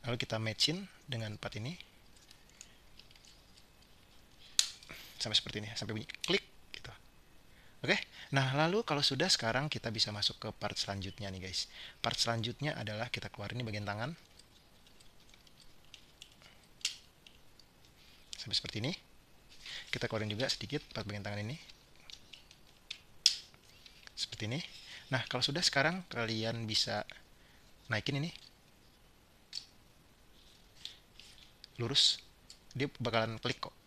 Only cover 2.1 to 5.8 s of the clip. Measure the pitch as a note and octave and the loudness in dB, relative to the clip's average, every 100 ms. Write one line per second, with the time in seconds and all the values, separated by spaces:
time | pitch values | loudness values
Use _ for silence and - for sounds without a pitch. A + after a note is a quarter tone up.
2.1 | - - - - - - - - - - | -20 -20 -20 -20 -20 -20 -20 -20 -20 -20
3.1 | - - - - - - - - - - | -20 -20 -20 -20 -20 -20 -20 -20 -20 -20
4.1 | - - - - - - - - - - | -20 -20 -20 0 0 0 -6 -14 -14 -14
5.1 | - - G2+ - G#2 G#2+ G#2+ | -6 2 2 2 -4 -4 -4